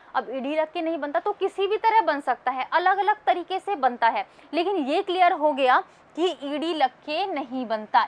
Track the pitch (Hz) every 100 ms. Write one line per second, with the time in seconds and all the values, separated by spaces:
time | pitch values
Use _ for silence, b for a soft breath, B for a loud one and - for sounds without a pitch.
0 | B - 196 262 254 311 311 349 330 330
1 | 285 320 415 403 - - 392 415 453 440
2 | 349 285 285 233 - 262 254 320 359 381
3 | 392 427 - 359 330 381 - 381 254 240
4 | 233 233 190 B B 311 349 392 262 330
5 | 392 359 349 349 302 277 254 277 370 b
6 | _ - 359 285 277 294 320 320 262 -
7 | - 311 392 302 262 262 226 220 214 247